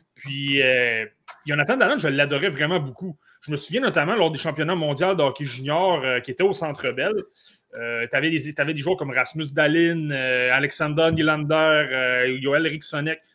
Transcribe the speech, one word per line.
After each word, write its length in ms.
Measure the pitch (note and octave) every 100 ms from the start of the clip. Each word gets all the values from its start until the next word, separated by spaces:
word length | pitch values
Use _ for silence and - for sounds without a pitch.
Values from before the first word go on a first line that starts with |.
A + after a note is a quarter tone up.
| _
Puis, 480 | _ C#3 C#3 C#3 C#3
euh, 420 | C3 B2+ A#2+ A2+ G#2+ _ - -
Jonathan 320 | D3 D3 C#3 C4
Dallin, 220 | A3 C#4
je 80 | D3+
l'adorais 440 | C#3 C#3+ C#3+ F#3
vraiment 280 | C#3 D3+ F3+
beaucoup. 400 | C#3 B2 F#3 D#3 _ _
Je 100 | -
me 60 | D3
souviens 240 | - G3+
notamment 340 | C4 D#3+ D3
lors 160 | A3+ E3
des 80 | D#3
championnats 380 | E3 D3 D#3 F3+
mondiaux 400 | D3+ C#3 F#3 F#3+
de 60 |
hockey 220 | C#3 -
junior, 560 | C#3+ B2 C3+ D#3 F#3+ E3
euh, 160 | C3 B2
qui 100 | A#2+
étaient 140 | B2
au 80 | F#3+
Centre 400 | F#3+ D#3+ C#3+ B2+
Bell. 220 | B2 E3+ A3 - _ _ _ _
Euh, 320 | A#2 A#2 A#2 A#2
t'avais 200 | C#3 D#3
des, 240 | D#3+ C#3
t'avais 180 | D3 C#3+
des 80 | D3+
joueurs 160 | C#3+ F#3
comme 140 | C#3
Rasmus 420 | B2+ B2 D#3 D3+
Dahlin, 580 | C#3+ D3+ E3 E3+ E3 D3+
euh, 400 | C3+ C3 B2+ B2+
Alexander 600 | C3 C#3+ - D3+ D3 D#3+
Nylander, 420 | E3 D#3 D3+ D3
euh, 840 | D#3 D#3 D3+ C#3 C3 B2+ B2+ B2+ C3
Joel 240 | C3+ C#3+
Erikssonek 560 | E3 D3+ - D3+ D3+ D#3+ _